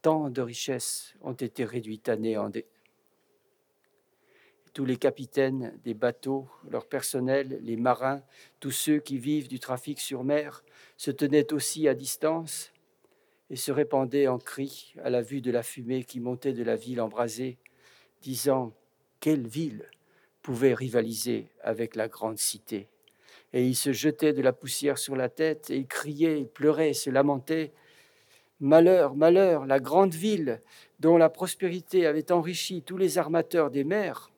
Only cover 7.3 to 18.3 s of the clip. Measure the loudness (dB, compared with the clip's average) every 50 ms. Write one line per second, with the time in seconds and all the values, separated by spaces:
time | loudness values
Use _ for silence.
7.3 | 0 0 0 -4 -8 -10 -8 -8 -6 0 2 0 0 2 0 -4 -4 -4 -10 _
8.3 | _ -20 -20 _ _ _ -8 -6 -6 -4 0 0 0 0 0 -4 -8 -6 -2 -2
9.3 | -2 -2 -4 -6 -12 -12 -6 -8 -8 -8 -6 -10 -10 -10 -8 -8 -8 -4 -2 0
10.3 | 0 0 0 -4 -12 -20 _ _ _ -20 -20 _ _ -8 -6 -6 -2 0 0 4
11.3 | 4 4 4 4 -2 -2 -2 -4 -2 0 2 2 2 0 -4 -8 -6 -2 -2 -2
12.3 | -2 -2 -6 -8 -10 -12 -12 -14 _ _ _ _ _ _ _ _ _ _ _ _
13.3 | _ _ _ _ -10 -8 -4 -2 0 0 0 2 2 0 0 2 2 2 2 2
14.3 | 2 -2 -6 -10 -8 -8 -8 -8 -8 -16 -20 -20 _ -8 -4 0 0 0 -2 -2
15.3 | -8 -4 -4 -2 -2 -2 -2 -4 -12 -10 -6 -4 -4 -4 -6 -8 -10 -8 -6 -6
16.3 | -6 -4 -4 -4 -4 -2 -2 -2 -2 -2 -4 -6 -4 -4 -4 -4 -2 -2 -4 -4
17.3 | -4 -6 -8 -8 -8 _ _ -20 _ _ _ -20 _ _ _ _ _ _ -10 -8